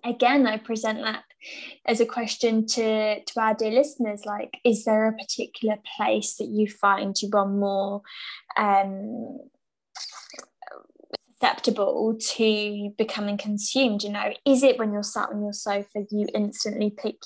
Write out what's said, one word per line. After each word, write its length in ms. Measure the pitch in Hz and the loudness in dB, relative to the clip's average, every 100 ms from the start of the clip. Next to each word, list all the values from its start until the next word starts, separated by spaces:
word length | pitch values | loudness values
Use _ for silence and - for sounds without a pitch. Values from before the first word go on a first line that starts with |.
again, 420 | 240 240 247 285 247 | -6 2 4 6 4
I 100 | 214 | 2
present 420 | - 220 220 214 | -4 -2 -2 -2
that 220 | 220 220 - _ - - - - - | -4 -6 -12 _ -18 -16 -18 -8 -2
as 140 | 226 | 2
a 60 | - | 2
question 600 | - 220 - 233 220 220 240 | 0 -4 0 2 2 2 0
to, 480 | 220 220 214 208 | 2 2 2 -2
to 160 | - - | -4 0
our 140 | 220 | 0
dear 180 | 220 220 | 2 2
listeners, 520 | 233 285 - 226 208 208 | 4 2 0 -4 -4 -6
like, 340 | 208 226 - | -8 -8 -8
is 220 | 247 220 220 | -2 -2 2
there 220 | 214 220 | 4 2
a 60 | 220 | 0
particular 600 | - - 226 - 220 208 - - | -8 -6 -8 -4 -2 -2 -8 -4
place 400 | 214 214 208 - | 0 0 -2 -6
that 100 | 208 | -4
you 200 | 214 208 | 0 0
find 520 | - 202 196 196 196 | 2 2 2 0 -4
you 80 | 202 | 0
are 140 | 208 196 | 2 2
more, 540 | 202 202 196 196 202 202 - - - _ - | 2 0 0 -2 -4 -10 -16 -16 -16 _ -2
um, 840 | 208 196 196 196 208 247 226 - - _ _ _ _ - - - - - - _ - - - _ - - _ _ | 4 4 2 -4 -8 -8 -10 -12 -18 _ _ _ _ -14 -14 -16 -18 -20 -20 _ -20 -20 -20 _ -12 -12 _ _
susceptible 760 | 226 - - - 196 - 220 220 | 0 2 0 2 0 2 0 0
to 720 | - - 220 214 208 208 202 202 | -4 2 2 4 -2 -4 -6 -4
becoming 400 | 220 220 202 202 | -4 -2 -4 -4
consumed? 680 | 208 208 - 262 262 208 | -4 -4 0 2 2 2
You 60 | 208 | -4
know, 240 | 208 208 - - | -4 -4 -2 4
is 180 | 262 | 6
it 140 | 269 247 | 6 4
when 120 | 220 | 0
you're 120 | 208 | -2
sat 260 | 208 220 - | -4 -4 -4
on 120 | 208 | -4
your 120 | 208 | -6
sofa, 520 | 208 - 202 202 214 202 | -4 -2 -4 -4 -8 -4
you 180 | 208 208 | -2 0
instantly 560 | 214 208 - 214 214 208 | 0 -2 -2 -6 0 -2
pick 280 | 208 214 - | -2 -8 -8